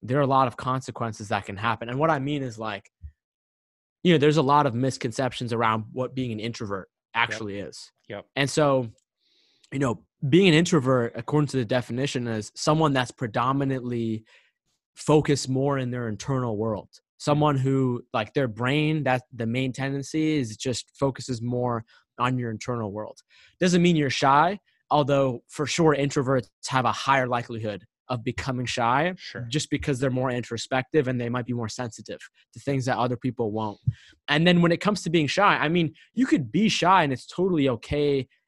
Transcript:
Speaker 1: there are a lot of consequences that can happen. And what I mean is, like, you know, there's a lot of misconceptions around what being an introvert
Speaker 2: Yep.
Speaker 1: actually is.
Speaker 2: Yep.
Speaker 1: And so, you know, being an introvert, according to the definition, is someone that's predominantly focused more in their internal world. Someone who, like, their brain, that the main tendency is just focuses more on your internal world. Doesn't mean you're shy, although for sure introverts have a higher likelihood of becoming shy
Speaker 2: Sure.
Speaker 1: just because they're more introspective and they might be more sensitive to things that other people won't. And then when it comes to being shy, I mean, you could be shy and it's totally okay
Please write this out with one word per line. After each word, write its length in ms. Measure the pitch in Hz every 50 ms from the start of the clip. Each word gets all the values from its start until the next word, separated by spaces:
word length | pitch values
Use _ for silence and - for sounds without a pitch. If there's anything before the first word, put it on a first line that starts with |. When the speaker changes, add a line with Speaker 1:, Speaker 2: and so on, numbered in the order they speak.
| -
Speaker 1:
there 160 | 107 127 147
are 40 | 143
a 40 |
lot 200 | 131 135 131 135
of 100 | 123 117
consequences 720 | - - 131 131 131 131 - 113 - 120 113 110 - 110 98
that 160 | 113 101 98
can 120 | - 101
happen. 320 | 92 107 117 113 107 120 117
And 80 | 123 135
what 120 | 151 165
I 80 | 160 139
mean 240 | 131 139 147 147 135
is, 160 | 127 113 107
like, 320 | 110 110 104 98 - _ _ _ - - - _ _ _ _ _ _ _ _ _ _ _ _ _ _ _ _ _ -
you 100 | 180 175
know, 60 | 151
there's 200 | 131 151 147 156
a 40 | 143
lot 240 | 131 143 147 147
of 80 | 139 110
misconceptions 800 | 117 127 131 131 - - 127 110 - 135 127 - - 127 117 120
around 320 | 113 117 113 110 110 110 107 -
what 220 | 127 127 123 127
being 180 | 131 127 123 113
an 80 | 107
introvert 480 | 104 117 117 - 120 101 101 95 87 - _ _ _ _ -
Speaker 2:
Yep. 80 | 113 117
Speaker 1:
actually 360 | 113 - 113 113 104 98 101
is. 340 | 98 71 - - - - _ _ _ -
Speaker 2:
Yep. 180 | 107 101 92 _ _
Speaker 1:
And 120 | 131 139 139
so, 400 | - - 151 143 135 131 123 117 - _ _ _ _ _ _ _ _ _ _ _ _ _ _ _ -
you 60 | 139
know, 260 | 143 127 113 - - _ _ _ - 139
being 200 | 123 170 202 190
an 60 | 156
introvert, 580 | 156 175 170 - 160 120 127 131 127 117 117 -
according 320 | - 117 - 143 151 151 135
to 80 | -
the 80 | 131 123
definition, 600 | 104 127 127 117 - 120 120 131 143 - 135 120
is 260 | 120 113 110 107 - -
someone 380 | - - - 156 156 160 151 139
that's 180 | 131 127 123
predominantly 1120 | - - - 117 101 127 120 127 139 139 139 135 135 131 120 123 120 120 117 113 110 110 - _ _ _ _ _ _ _ _ _ _ _ _ _ _
focused 540 | - - - 151 156 143 - 147 131 - 131
more 280 | 131 131 135 143 139 135
in 120 | 131 123
their 180 | 120 123 120 113
internal 480 | 107 98 - - 139 131 127 120 110
world. 320 | 101 107 113 107 95 - - _ _ _ _ _ -
Someone 380 | - - 147 147 151 151 143 135
who, 440 | 131 135 135 135 131 127 123 120 - _ -
like, 200 | 123 107 104 -
their 160 | 147 139 123
brain, 560 | 107 101 117 123 139 151 151 151 156 160 143
that 200 | 131 127 127 - _ -
the 140 | 117 117
main 260 | 113 113 127 131 135 127
tendency 640 | - 135 135 135 139 135 - - 156 156 156 156 151
is 180 | 131 110 107
just 340 | - - - 123 - - _ _
focuses 460 | - 139 139 127 - 123 - 131 113 113
more 420 | 120 123 123 123 123 120 113 110 _ _ _ _ _ _ -
on 200 | 120 123 127 127
your 120 | 120 117
internal 420 | 110 104 - - 123 120 113 104 95
world. 260 | 104 107 - - - _ _ _ _ _ _ _ _
Doesn't 240 | 175 185 175 180 175
mean 140 | 175 175
you're 120 | 156 147 135
shy, 480 | 127 - - 139 135 143 156 175 202 208 - _ _ _ _ -
although 520 | - 151 147 127 143 139 139 131 123 120 - _
for 180 | - - 151
sure 280 | 123 - - 170 160 147
introverts 540 | 139 139 143 - 151 135 120 135 131 113 - _ _ - -
have 160 | - 131 127
a 80 | 117 104
higher 340 | - - - 135 139 127
likelihood 580 | 123 123 120 117 - 120 113 110 110 101 92 - _ _ _ _ -
of 160 | 127 120 110
becoming 420 | 127 120 - - - 131 123 127
shy 480 | 113 - - 120 117 123 139 156 180 185
Speaker 2:
Sure. 300 | 180 - - - - 123 117
Speaker 1:
just 220 | 117 151 - -
because 300 | - 139 - - 143 120
they're 100 | 131 139
more 200 | 123 127 127 131
introspective 760 | 123 123 113 - 117 110 - - 135 131 127 - - 156 139
and 140 | 123 127 123
they 80 | 120 117
might 180 | 117 123 120
be 60 | 110 123
more 160 | 120 117 107
sensitive 500 | - - 127 120 - - 107 - 92 73 - - _ _ _ _ _
to 60 | 123
things 280 | - - 143 135 123
that 120 | 127 123 101
other 180 | 120 123 127
people 360 | 117 - 131 117 - 120 107 104
won't. 260 | 110 110 107 104 - _ - - - - - _ _ _
And 180 | - 143 151 165
then 160 | 180 180 175 170
when 100 | 175 170
it 80 | 165
comes 220 | - 202 214 - -
to 80 | 175
being 180 | 156 170 151 135
shy, 280 | - - 196 202 160
I 120 | 127 131 151
mean, 260 | 165 175 165 151 - - _ _ _
you 140 | - 254
could 240 | - 320 247 139 110
be 180 | 107 170 220 214
shy 360 | - - - 170 190 190 165
and 80 | 143 131
it's 140 | 120 -
totally 420 | - - - 175 190 185 156 139 135
okay 580 | 123 110 - - 143 147 147 143 139 139 127 - _ _ _